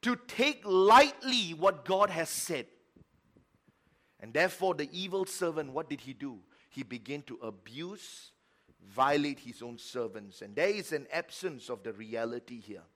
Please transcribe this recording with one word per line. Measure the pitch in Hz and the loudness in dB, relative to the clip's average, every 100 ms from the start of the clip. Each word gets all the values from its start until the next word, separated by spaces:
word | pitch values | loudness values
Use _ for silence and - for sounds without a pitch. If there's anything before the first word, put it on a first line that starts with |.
to | 233 247 - | 0 -2 -4
take | - 277 294 | 0 0 0
lightly | 208 185 196 240 294 - 262 254 180 | 2 6 10 10 10 4 -2 0 -2
what | 160 185 165 | 2 2 2
God | 131 190 202 | 0 4 4
has | 165 160 | 2 -2
said. | - - 151 113 _ _ _ - _ _ _ _ _ _ _ _ _ _ _ | -4 -4 -4 -6 _ _ _ -20 _ _ _ _ _ _ _ _ _ _ _
And | 113 | -2
therefore, | 131 180 - 190 | 2 2 2 0
the | 156 147 | 0 -4
evil | 175 190 190 180 | -6 -4 -2 -2
servant, | - 175 156 139 | -2 -2 -2 -4
what | 135 160 | -6 -6
did | 147 | -8
he | 131 | -8
do? | 120 139 110 90 _ _ | -12 -10 -12 -18 _ _
He | - | -12
began | 117 123 107 143 | -10 -10 -8 -10
to | 139 117 | -10 -12
abuse, | 113 98 92 123 175 196 - - - _ _ _ _ _ | -12 -12 -16 -12 -12 -12 -16 -20 -20 _ _ _ _ _
violate | 95 101 131 147 147 131 | -12 0 4 4 2 -4
his | 120 117 | -12 -14
own | 120 117 | -12 -12
servants. | - 127 113 107 101 - | -10 -6 -6 -6 -16 -16
And | 101 104 | -10 0
there | 180 | 0
is | 208 160 | 0 -4
an | 156 131 | -6 -4
absence | 156 170 - 185 135 - | -6 -6 -8 -8 -8 -10
of | 117 | -10
the | 101 | -8
reality | 101 110 113 117 120 - 120 | -12 -8 -4 -4 -6 -10 -18
here. | 107 95 82 | -14 -16 -16